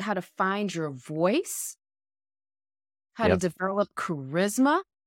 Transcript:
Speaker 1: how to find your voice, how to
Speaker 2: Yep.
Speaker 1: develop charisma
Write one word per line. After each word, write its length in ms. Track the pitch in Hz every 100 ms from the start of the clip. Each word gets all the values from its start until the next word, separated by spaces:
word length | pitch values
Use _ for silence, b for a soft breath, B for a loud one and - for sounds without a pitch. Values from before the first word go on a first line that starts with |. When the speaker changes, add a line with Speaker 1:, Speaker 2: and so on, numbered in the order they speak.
Speaker 1:
how 140 | 202
to 80 | 190
find 520 | - - 190 202 202
your 160 | 170 156
voice, 840 | 131 - 156 180 294 392 - - - _ _ _ _ _ _ _ _ _ _ _ _ _
how 100 | - 214
to 60 |
Speaker 2:
Yep. 40 | 185
Speaker 1:
develop 540 | 175 - 190 202 196
charisma 880 | - - 147 131 160 202 226 269 339 - _